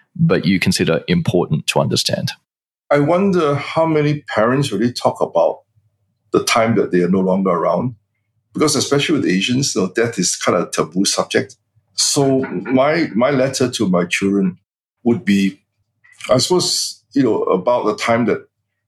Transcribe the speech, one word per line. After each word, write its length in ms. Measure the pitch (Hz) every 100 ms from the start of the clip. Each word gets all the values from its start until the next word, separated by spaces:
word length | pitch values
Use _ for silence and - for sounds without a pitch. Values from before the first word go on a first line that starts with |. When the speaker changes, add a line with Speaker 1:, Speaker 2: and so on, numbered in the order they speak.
| _ -
Speaker 1:
but 300 | 165 87 87
you 120 | 95
consider 460 | 95 - 85 76 -
important 600 | 87 80 87 - 76 -
to 120 | 73
understand? 520 | - - - - - - _ _ _ _ -
Speaker 2:
I 80 | 147
wonder 560 | 147 175 202 180 156
how 320 | 131 - 160 160
many 360 | 151 147 147
parents 500 | - 110 113 135 139
really 200 | 98 120
talk 280 | - 135 -
about 420 | - 85 80 - _ _ _ _ _ _ _
the 100 | 107
time 320 | - 120 113 101
that 140 | 90
they 120 | 90
are 80 | 87
no 100 | 95
longer 300 | 92 95 95
around. 440 | 82 85 87 123 - _ _ _ _ _
Because 220 | - 151
especially 460 | 131 - 143 143 139
with 80 | 85
Asians, 480 | 92 110 123 - 110
you 60 |
know, 100 | 92
death 240 | - 117 95
is 160 | 87
kind 240 | - - 90
of 80 | -
a 40 |
taboo 340 | - 78 90
subject. 500 | 98 - 92 - - - _ _ _
So 460 | - - 147 135 131
my, 680 | 131 90 98 131 139 170 147
my 160 | 104 131
letter 400 | 139 131 - 123
to 180 | - 98
my 180 | 90 87
children 520 | - 98 98 95 - _ _ _ _
would 200 | 117 117
be, 360 | 98 101 98 - _ _ _ _ _ - -
I 100 | 127
suppose, 680 | - 180 - - - - _
you 100 | 139
know, 200 | 123 98
about 420 | - 92 90 123 107
the 80 |
time 300 | 104 - 117
that 240 | 110 85 - _ _ _